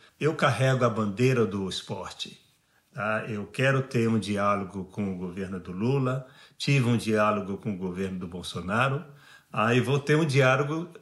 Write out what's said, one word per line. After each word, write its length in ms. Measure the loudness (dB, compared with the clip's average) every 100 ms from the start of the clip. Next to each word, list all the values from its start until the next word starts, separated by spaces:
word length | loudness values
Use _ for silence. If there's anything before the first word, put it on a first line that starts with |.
| -20 -4
Eu 160 | -2 2
carrego 500 | 0 2 2 2 2
a 40 |
bandeira 540 | 0 -2 2 2 4
do 240 | 2 0 -4
esporte, 720 | -6 -8 -10 -10 -12 -14 -16 _ _ _ _ _
tá? 320 | -6 -4 -4 -4
Eu 200 | -8 -6
quero 340 | 0 2 2
ter 260 | 0 0 2
um 120 | 2
diálogo 680 | 0 0 2 2 -2 -8 -8
com 260 | -6 -4
o 60 | -4
governo 420 | -8 -8 -8 -8
do 120 | -8
Lula, 560 | -2 0 2 0 -2 -6 -18 -20 -6
tive 320 | 2 2 4
um 80 | 2
diálogo 640 | 2 2 4 2 -2 -6
com 160 | -6
o 40 | -4
governo 420 | -4 -4 -4 -6
do 80 | -8
Bolsonaro, 760 | -10 -10 -8 -2 0 0 -2 -6 -18 -20 -20 _
aí 300 | -2 2 2
vou 160 | 2 0
ter 180 | 2 2
um 100 | 4
diálogo, 640 | 4 4 4 0 -4 -6 -8